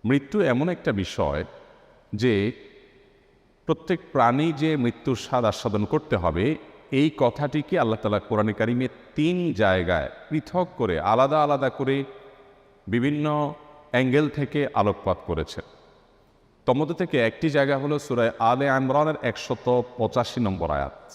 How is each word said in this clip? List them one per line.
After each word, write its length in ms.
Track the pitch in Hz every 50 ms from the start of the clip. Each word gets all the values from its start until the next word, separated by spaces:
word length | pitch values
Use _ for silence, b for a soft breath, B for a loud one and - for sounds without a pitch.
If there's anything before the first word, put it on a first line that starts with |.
| -
মৃত্যু 340 | 107 135 143 143 - - 208
এমন 280 | 185 147 123 123 147 180
একটা 220 | 175 175 - 165
বিষয় 540 | 120 98 92 - - - 90 73 71 76 90 - - - - - - _ - _ - _ _ _ -
যে 380 | 104 120 127 110 98 101 110 - - - - - - - - _ _ _ _ _ _ _ _ _ _ _ _ _ _ _
প্রত্যেক 340 | - 156 - - - 185 165 - -
প্রাণী 420 | - 139 120 117 123 135 156 170 160
যে 240 | 135 151 160 156
মৃত্যুর 380 | 143 120 120 117 - - 135 127
স্বাদ 300 | 110 - - - 123 120
আস্বাদন 400 | 107 104 - - 120 101 104 104
করতে 300 | 101 - 151 151 - -
হবে, 400 | 98 85 87 78 85 101 139 160 - - - - - - -
এই 200 | - 135 147 151 147
কথাটিকে 640 | - 139 120 120 - 147 139 139 151 143 - 190 175
আল্লাহ 200 | 127 113 113 110
তাআলা 180 | - 107 104 101
কোরআনে 340 | - - 117 104 104 110 101
কারিমে 340 | - 113 113 120 123 131 123 - - - - -
তিন 380 | - 151 165 180 180 175 165 127
জায়গায় 560 | 95 107 98 92 92 87 80 90 80 69 - - - - -
পৃথক 380 | 151 156 - - - 180 180 175 -
করে, 220 | - 120 104 87 78
আলাদা 440 | 78 98 110 120 131 139 147 156 147
আলাদা 260 | 147 147 135 135 131
করে 340 | - - 135 131 135 139 139 135 - - - - - - - - - _ _ _ _ _ _
বিভিন্ন 680 | - 98 120 120 143 147 147 151 151 151 147 147 143 151 - - - - - - -
অ্যাঙ্গেল 380 | - - 131 127 123 147 156 143
থেকে 380 | - 147 143 - - 147 143 127 -
আলোকপাত 440 | 113 98 104 95 - - 98 90 - -
করেছেন। 380 | - 85 78 76 - - - - - - - _ _ _ _ _ _ _ _ _ _ _ _ _ _ _ _ _
তন্মধ্য 280 | - 123 135 156 160 170
থেকে 320 | - 185 - - 131 113
একটি 240 | - 185 - - 160
জায়গা 280 | 139 147 139 139 143
হলো 220 | 135 135 143 151 147
সূরা 320 | 143 - 131 120 117 113 - -
আলে 260 | 113 113 123 131 139
ইমরানের 500 | 143 131 135 135 131 131 143 151 156 151 147
একশত 600 | - 120 113 - - - 123 - - 123 123 123 117 - -
পঁচাশি 440 | 120 113 110 - 127 117 - - 127
নম্বর 300 | 117 101 95 85 82 78
আয়াত। 420 | 73 71 69 67 - - - -